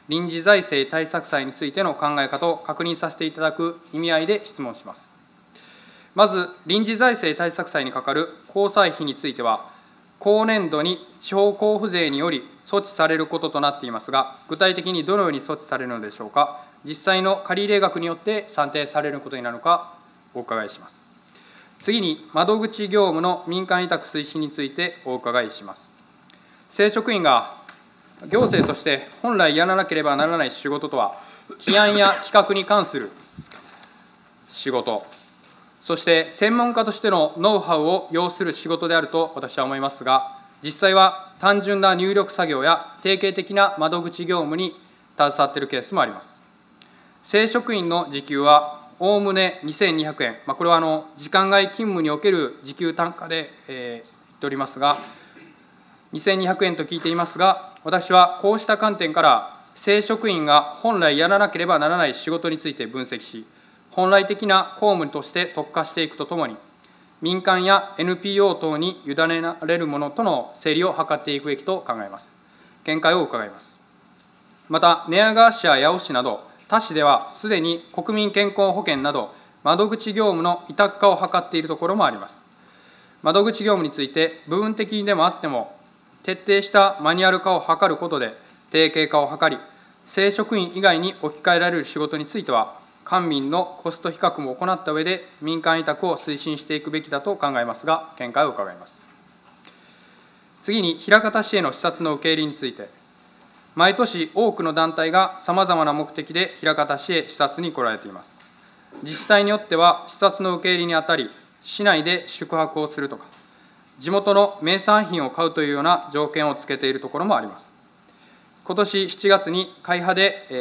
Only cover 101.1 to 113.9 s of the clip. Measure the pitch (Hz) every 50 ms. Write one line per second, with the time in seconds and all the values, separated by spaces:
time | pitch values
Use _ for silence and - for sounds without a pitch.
101.1 | 202 220 220 220 208 220 214 - - 202 170 165 170 - - 170 170 - 170 156
102.1 | 151 143 - 165 160 156 156 151 143 - 139 127 113 - 104 95 - - - -
103.1 | - - - - - - - - - - - - - 160 170 190 196 214 240 226
104.1 | - 180 160 156 - 190 233 220 202 - 170 160 156 160 160 165 160 165 160 160
105.1 | 160 185 190 185 185 - - - 175 185 190 180 180 160 156 151 143 135 117 -
106.1 | - - 143 - 156 170 185 - - - - 156 156 147 147 139 143 139 - -
107.1 | 175 160 151 - - - 147 139 143 - 175 165 156 139 123 117 107 104 - 104
108.1 | 101 90 - - - - - - _ - - - - - - - - - - 147
109.1 | 156 - - - 214 202 202 202 208 208 208 - 170 160 170 175 - - - -
110.1 | - - 202 196 190 - 190 190 180 165 - 185 180 175 175 170 165 160 160 -
111.1 | 165 147 123 104 - - - - _ _ - - - - 208 202 185 156 151 170
112.1 | 180 175 175 - - - 165 - 170 160 156 156 156 156 151 147 151 - 143 135
113.1 | 120 107 - - - - - - - - - - - - - -